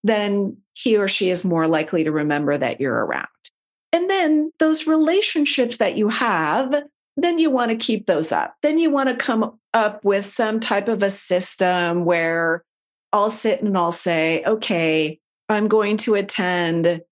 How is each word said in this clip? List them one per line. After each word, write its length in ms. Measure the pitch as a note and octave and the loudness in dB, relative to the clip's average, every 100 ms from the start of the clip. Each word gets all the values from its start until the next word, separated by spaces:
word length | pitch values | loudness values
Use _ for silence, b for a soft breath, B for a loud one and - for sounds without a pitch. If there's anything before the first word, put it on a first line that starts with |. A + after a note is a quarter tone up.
then 540 | G#3 G#3+ G#3 G3+ G3 - _ | 0 0 0 -2 -2 -6 _
he 220 | - B3+ G#3+ | -4 2 2
or 120 | G3 | 2
she 220 | - F#3 | -2 -2
is 140 | F3+ | 0
more 220 | F#3 E3 D#3+ | 0 0 2
likely 380 | D#3+ D#3 F3 | 0 0 -2
to 80 | D#3+ | 0
remember 440 | D3+ D3+ D3 C#3+ C#3+ | 0 0 0 0 0
that 240 | B2+ - | -2 -2
you're 240 | C3+ A#2 | -2 -2
around. 240 | G#2 B1+ - _ - _ _ _ _ | -2 -4 -8 _ -18 _ _ _ _
And 160 | E4+ F#4 | -2 0
then 440 | G4 D#4+ D4+ D4+ - | 0 2 2 0 0
those 280 | D#4 D#4 - | 0 0 0
relationships 920 | D#4 D#4 F#4 G#4+ D#4+ C#4+ - A#3+ A#3 | 2 2 2 0 0 0 0 -2 0
that 180 | G3+ - | -2 0
you 120 | G#3+ | 0
have, 760 | A3+ B3 F3+ D#3 F#3 C4 D4 D4 _ _ - | 0 0 0 0 0 0 -2 -4 _ _ -2
then 220 | E4+ E4+ | 0 2
you 120 | D#4+ | 2
wanna 260 | C4 A#3 A3+ | 2 0 -2
keep 300 | - A3 - | -2 -2 0
those 240 | D#3+ D#3+ | 0 0
up. 260 | E2+ B1+ - | -2 -4 -2
Then 160 | G3 D#4+ | 0 2
you 120 | E4 | 2
wanna 260 | C#4 C4+ A#3+ | 2 0 -2
come 420 | - A3 A3 - _ | -2 0 -2 -6 _
up 320 | A3+ G#3+ G#3 | 0 0 0
with 220 | G3 G3+ G3+ | 0 0 -2
some 340 | - A3 A3 | -2 -2 -2
type 280 | A3+ G3+ G3+ | -2 -2 0
of 140 | G#3+ | 0
a 60 | G3 | 0
system 960 | G3 - F3+ F#3 - F#3 F3+ F3 F3 | -2 -2 -2 -2 -2 0 2 0 0
where 580 | E3+ E3+ E3 E3 E3 E3 _ _ _ _ _ | 0 0 0 0 0 -2 _ _ _ _ _
I'll 180 | G#3 G#3 | 0 0
sit 320 | A3 A3+ G3 | 0 -2 0
and 140 | G#3 F#3+ | 0 0
I'll 140 | E3+ | 0
say, 520 | E3+ F3+ E3 D#3+ E3 | -2 -2 0 0 0
"Okay, 760 | - A3 A3 F3+ D#3+ D#3 D#3 D#3 _ _ _ | 0 -2 0 0 2 0 -2 -6 _ _ _
I'm 180 | G#3+ G#3+ | 0 2
going 280 | G#3+ G#3 G#3+ | 2 2 0
to 160 | G#3+ | 0
attend 880 | G3+ G3 - F3+ F3+ E3+ E3+ E3+ E3+ - | 0 0 -2 -2 0 0 2 2 0 -6